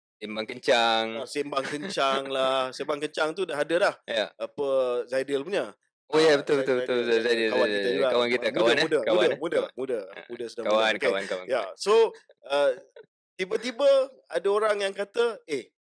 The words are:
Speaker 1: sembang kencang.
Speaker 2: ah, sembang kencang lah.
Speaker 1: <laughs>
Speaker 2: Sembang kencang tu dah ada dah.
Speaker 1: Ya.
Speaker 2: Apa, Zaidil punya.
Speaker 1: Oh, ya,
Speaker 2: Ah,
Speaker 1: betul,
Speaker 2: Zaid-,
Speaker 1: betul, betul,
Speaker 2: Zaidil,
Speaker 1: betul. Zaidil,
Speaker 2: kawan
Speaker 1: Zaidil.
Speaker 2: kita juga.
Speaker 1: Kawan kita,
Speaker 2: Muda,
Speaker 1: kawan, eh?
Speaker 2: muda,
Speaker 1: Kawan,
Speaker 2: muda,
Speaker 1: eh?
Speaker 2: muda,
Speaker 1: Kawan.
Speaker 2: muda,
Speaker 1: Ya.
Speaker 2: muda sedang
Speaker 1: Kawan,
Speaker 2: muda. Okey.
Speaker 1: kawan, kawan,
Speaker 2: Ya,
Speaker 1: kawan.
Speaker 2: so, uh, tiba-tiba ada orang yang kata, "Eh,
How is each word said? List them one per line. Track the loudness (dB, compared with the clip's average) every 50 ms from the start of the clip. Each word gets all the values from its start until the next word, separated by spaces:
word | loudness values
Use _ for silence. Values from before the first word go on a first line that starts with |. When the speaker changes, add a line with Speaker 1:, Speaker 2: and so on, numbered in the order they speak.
| _ _ _ _
Speaker 1:
sembang | -12 -8 -8 -8 -8 -8
kencang. | -10 -4 0 2 2 4 4 4 2 2 0 -2 -4 -8
Speaker 2:
ah, | -10 -8
sembang | -8 -8 -6 -4 -4 -4 -4
kencang | -4 -6 -8 -8 -6 -4 -2 0 0 0 -2 -4 -4
lah. | -2 -2 0 0 0 0 -2 -4
Speaker 1:
<laughs> | -6 -6
Speaker 2:
Sembang | -6 -6 -4 -4
kencang | -6 -6 -4 -2 -2 -2
tu | -2 -4 -6
dah | -4 -4 -4
ada | -2 0 2 2
dah. | 2 0 0 -4 _
Speaker 1:
Ya. | -4 -2 -2 -2 -4 -6
Speaker 2:
Apa, | -8 -10 -8 _ -4 -2 0 0 0 0 0 -2 -2 -4
Zaidil | -4 -4 -4 -2 -2 -4 -4
punya. | -4 -4 -4 -4 -4 -6 -10 _ _ _ _ _ _
Speaker 1:
Oh, | 0 2 4
ya, | 6 6 4
Speaker 2:
Ah, | 4
Speaker 1:
betul, | 2 2 0
Speaker 2:
Zaid-, | 0 2
Speaker 1:
betul, | 2 0 0
betul, | 0 0 0
Speaker 2:
Zaidil, | 0 2 2
Speaker 1:
betul. | 2 2 2
Zaidil, | 2 2 2 2 2
Speaker 2:
kawan | 2 2 2
Speaker 1:
Zaidil. | 2 0
Speaker 2:
kita | 0 0 0
juga. | 0 0 0 2
Speaker 1:
Kawan | 2 2 2 0
kita, | 0 0 -2
Speaker 2:
Muda, | -2 0
Speaker 1:
kawan, | 2 2 4
eh? | 4 2 2
Speaker 2:
muda, | 2 2 2
Speaker 1:
Kawan, | 4 4 4 4
Speaker 2:
muda, | 4
Speaker 1:
eh? | 4 2 0
Speaker 2:
muda, | -2 -2 0 0
Speaker 1:
Kawan. | 0 -2 -4
Speaker 2:
muda, | -6 -4 -4 -4 -4
Speaker 1:
Ya. | -6 -8 -14 -16 -14 -12
Speaker 2:
muda | -12 -10 -10 -10
sedang | -10 -6 0
Speaker 1:
Kawan, | 2 2 4
Speaker 2:
muda. | 4 2
Okey. | 2 2 0
Speaker 1:
kawan, | 0 0 0 -2
kawan, | -4 -6 -6 -4
Speaker 2:
Ya, | -2 -2 -2 -2
Speaker 1:
kawan. | -4 -8
Speaker 2:
so, | -6 0 4 4 6 4 4 0 -6 -18 -20 _ _ -8
uh, | -2 0 2 2 2 0 -2 -8 -18 _ -20 -20 _ _ _ _ _ _
tiba-tiba | -10 -6 -4 -4 -4 -4 -6 -2 2 4 4 6 4 2 0 -4 -14 _ -8
ada | -6 -2 0 0
orang | 2 2 2 2 0 0
yang | -2 -4 -4
kata, | -6 -8 -4 -2 -2 -2 -2 -2 -6 -8
"Eh, | -6 -6 -6 -6 -10 _ _ _ _